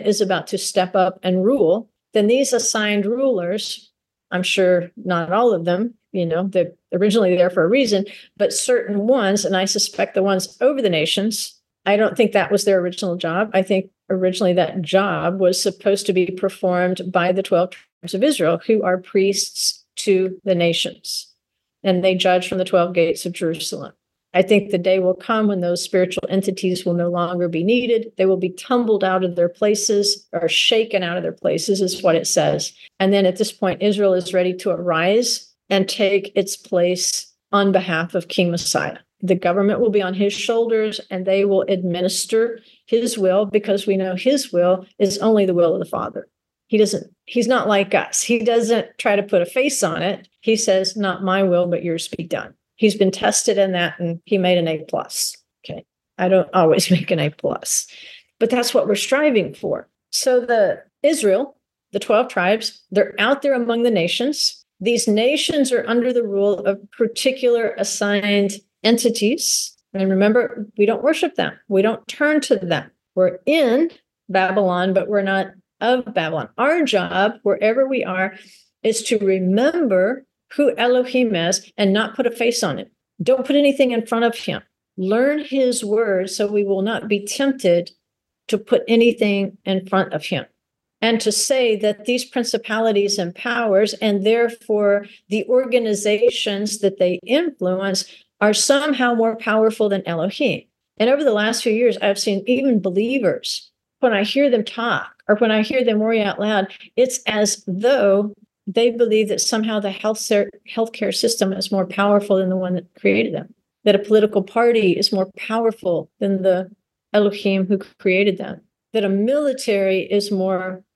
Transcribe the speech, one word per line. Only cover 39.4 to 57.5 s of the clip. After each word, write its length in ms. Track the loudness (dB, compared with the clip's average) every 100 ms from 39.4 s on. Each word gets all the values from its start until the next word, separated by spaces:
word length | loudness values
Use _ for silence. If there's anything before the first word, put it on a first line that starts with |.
| 0 0 0 0
will 100 | 0
be 120 | 0
on 120 | -2
his 200 | -2 -2
shoulders, 680 | -2 -4 -2 0 0 -2 -6 -10
and 160 | -6 0
they 200 | 2 2
will 160 | 2 0
administer 920 | -2 -2 -2 -2 -2 -2 0 0 -4 _ _ -2
his 300 | -2 0 -2
will, 280 | 0 2 2
because 420 | 0 0 -2 0
we 80 | -2
know 200 | -2 -2
his 360 | 0 0 0
will 340 | 0 2 2 -2 -2
is 180 | -2 0
only 260 | 2 2 2
the 80 |
will 220 | 2 2 0
of 40 |
the 60 | -4
Father. 420 | -6 -8 -10 -16 _ _ _ -2
He 100 | 2
doesn't, 320 | 2 0 -8 _
he's 240 | -6 -2 0
not 220 | 0 2
like 260 | 2 2 0
us. 260 | 0 -4
He 180 | 0 0
doesn't 580 | 2 2 2 0 -2 -4
try 180 | 0 0
to 80 |
put 180 | 2 0
a 40 | 0
face 360 | 0 0 0
on 200 | -2 -2
it. 260 | -4 -6 -10 _
He 160 | 0 0
says, 400 | 2 2 0 -2
"Not 260 | -4 -2
my 180 | 0 2
will, 260 | 2 2 2
but 180 | -2 -2
yours 240 | -4 -6
be 140 | -10
done." 300 | -8 -8 -8 -16 _ 0
He's 180 | 2 4
been 160 | 0
tested 460 | 2 0 0 0 0
in 140 | 0
that, 260 | 0 -2 -4
and 180 | -6 -6 -2
he 120 | 0
made 200 | 2 2
an 100 | 0
A 160 | -4
plus. 540 | -6 -8 -6 -6 -8 -8 _ _
Okay. 220 | -16 -14 -16 _ _ -4
I 100 | 2
don't 220 | 2 2
always 380 | 4 4 4 2
<laughs> 0 |
make 180 | 0 0
an 100 | -2
A 100 | -2
plus, 580 | -4 -6